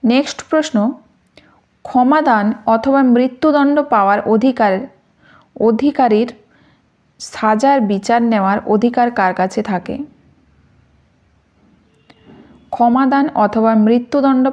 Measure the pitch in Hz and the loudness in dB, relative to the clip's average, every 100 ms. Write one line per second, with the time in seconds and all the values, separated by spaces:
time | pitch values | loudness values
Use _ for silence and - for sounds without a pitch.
0 | 240 247 294 - - 311 302 220 214 320 | 2 0 0 -8 -4 -2 0 -2 -2 -4
1 | _ _ _ _ _ _ _ _ - 254 | _ _ _ _ _ _ _ _ -4 0
2 | 247 302 285 226 208 - - 226 233 269 | 2 2 2 0 0 -4 -2 -2 2 2
3 | 262 240 247 247 311 294 285 294 285 226 | 4 2 0 0 0 2 2 0 0 0
4 | 196 208 - 220 254 247 214 190 269 _ | 2 0 0 0 0 0 0 0 -6 _
5 | _ _ _ - _ - 214 226 285 285 | _ _ _ -20 _ -4 0 2 0 0
6 | 254 214 240 - _ _ _ _ _ _ | 2 2 -2 -8 _ _ _ _ _ _
7 | _ _ - - 220 214 269 277 208 196 | _ _ -20 -4 -2 0 2 2 0 -4
8 | - 233 233 220 190 208 - 214 240 240 | -2 0 2 0 0 -2 0 0 0 0
9 | 240 240 190 180 190 208 214 185 - - | -2 0 -2 -2 -4 -4 -4 -6 -6 -12
10 | 294 _ _ _ _ _ _ _ _ _ | -12 _ _ _ _ _ _ _ _ _
11 | _ _ _ _ _ _ _ _ _ _ | _ _ _ _ _ _ _ _ _ _
12 | _ _ _ - - - _ - 240 240 | _ _ _ -20 -20 -20 _ -2 0 2
13 | 262 277 294 - 208 220 220 220 214 240 | 2 0 0 0 -2 0 0 2 2 2
14 | 240 285 269 262 262 | 0 -2 0 2 0